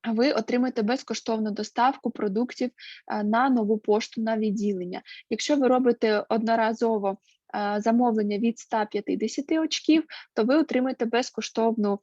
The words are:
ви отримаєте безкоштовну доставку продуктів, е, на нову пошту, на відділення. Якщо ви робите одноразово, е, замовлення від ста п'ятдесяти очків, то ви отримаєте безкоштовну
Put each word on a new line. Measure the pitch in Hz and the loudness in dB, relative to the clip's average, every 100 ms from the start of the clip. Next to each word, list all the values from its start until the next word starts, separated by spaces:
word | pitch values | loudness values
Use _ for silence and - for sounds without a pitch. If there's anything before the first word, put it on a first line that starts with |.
| - | -2
ви | 220 262 | 2 2
отримаєте | 262 220 247 254 247 | 2 0 0 0 0
безкоштовну | 208 262 - 220 - 220 214 | -2 -2 -4 -8 -4 -2 -2
доставку | 208 214 - 247 269 240 | -4 -6 0 0 2 -6
продуктів, | - 214 196 247 - 254 _ - - - | -4 -2 -2 -4 -4 -6 _ -20 -20 -8
е, | 214 | -4
на | 208 226 269 | 0 2 4
нову | 247 208 214 | 2 2 0
пошту, | 214 214 226 - | 2 0 0 -6
на | 220 220 | -4 -2
відділення. | 214 202 208 190 180 185 - - _ | -2 -2 -2 -2 -6 -10 -14 -20 _
Якщо | 220 - 294 | -6 0 2
ви | 247 | 4
робите | 254 262 233 226 208 - | 4 2 2 2 0 0
одноразово, | 220 226 226 220 226 233 220 196 196 _ _ _ - | -2 2 2 2 0 0 0 -2 -4 _ _ _ -4
е, | 208 208 | -2 0
замовлення | 214 233 247 220 208 208 | 2 4 4 2 0 0
від | 233 226 | 0 -2
ста | - 226 214 | -4 -2 -2
п'ятдесяти | 208 208 190 220 - 277 320 | -4 -4 -2 -2 -4 -2 0
очків, | 320 - - 311 - - - | 0 -2 2 2 2 -12 -10
то | - | -2
ви | 220 294 | 2 2
отримаєте | 311 254 254 254 240 | 2 0 -2 -2 -2
безкоштовну | 233 226 - 214 - 226 226 202 202 | 0 -2 -8 -8 0 0 2 0 -2